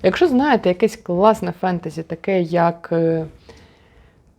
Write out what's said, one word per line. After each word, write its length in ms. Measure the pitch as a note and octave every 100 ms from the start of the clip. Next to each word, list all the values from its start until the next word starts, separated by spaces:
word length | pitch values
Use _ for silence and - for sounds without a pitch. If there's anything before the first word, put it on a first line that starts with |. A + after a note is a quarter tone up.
Якщо 260 | F#3+ - F4+
знаєте 400 | B3 D4+ A#3 F3+
якесь 280 | F3+ A3 -
класне 560 | - F3 G#3+ G#3+ F3+ -
фентезі, 420 | F#3+ F3 D#3+ D#3+
таке 400 | D#3+ E3 - C#4+
як, 460 | E3 E3+ E3+ E3+ -
е, 340 | E3 E3 E3 D#3+ - - - - _ _ _ _ _ _